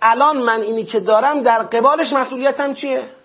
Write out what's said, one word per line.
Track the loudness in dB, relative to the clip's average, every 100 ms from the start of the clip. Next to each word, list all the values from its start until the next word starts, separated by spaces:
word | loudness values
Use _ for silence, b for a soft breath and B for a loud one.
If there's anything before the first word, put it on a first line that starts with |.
الان | 0 4 2 2
من | 0 -2
اینی | -2 -6
که | -4 -4
دارم | 2 2 2 0
در | 2 2
قبالش | 0 0 2 2 0
مسئولیتم | -2 -2 -2 -2 -2 -4
چیه؟ | -4 -6 -6 -8 -16